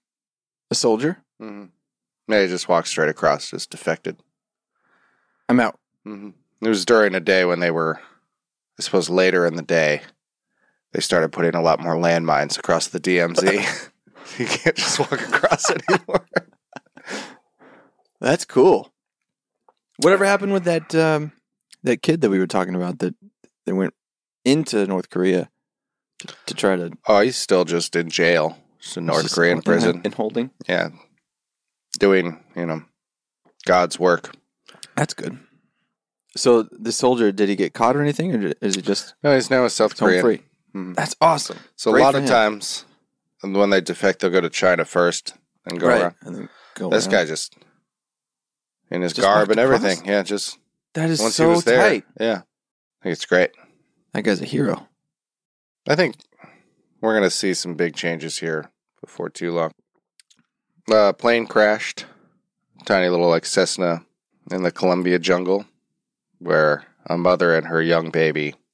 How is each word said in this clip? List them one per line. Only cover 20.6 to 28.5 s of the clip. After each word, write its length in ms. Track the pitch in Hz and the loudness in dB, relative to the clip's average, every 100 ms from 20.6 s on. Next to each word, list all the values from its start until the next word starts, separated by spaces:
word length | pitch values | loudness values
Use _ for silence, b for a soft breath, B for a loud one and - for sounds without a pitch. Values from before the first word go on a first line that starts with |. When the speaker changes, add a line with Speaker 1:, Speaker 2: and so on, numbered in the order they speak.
Speaker 1:
that, 300 | 175 165 160 | 0 -2 0
um, 380 | 160 160 156 151 - _ _ _ _ | 0 2 2 -2 -12 _ _ _ _
that 200 | 127 120 | -2 0
kid 180 | - 165 | 0 0
that 100 | 120 | 2
we 80 | 95 | 2
were 80 | 92 | 0
talking 280 | 101 92 | 0 -2
about 240 | 92 90 80 | -2 -4 -4
that, 160 | 90 - 202 _ _ _ | -6 -8 -16 _ _ _
that 100 | - | -6
went 200 | 95 95 - _ _ _ _ | -2 -2 -6 _ _ _ _
into 420 | 123 147 151 110 98 | -2 0 0 -2 0
North 240 | 95 90 | -2 -4
Korea 380 | 90 92 90 - _ _ _ _ _ _ - | -2 0 0 -2 _ _ _ _ _ _ -20
to, 140 | - - - | -20 -18 -14
to 80 | |
try 220 | - 101 92 | -2 0 0
to 160 | 85 - - | -4 -6 2
Speaker 2:
Oh, 140 | 104 | 4
he's 160 | 113 127 | 4 0
still 280 | - 95 | 0 0
just 320 | 82 85 - 85 | 2 -2 -2 -4
in 140 | 85 | -4
jail. 480 | - 85 85 78 | 0 2 2 0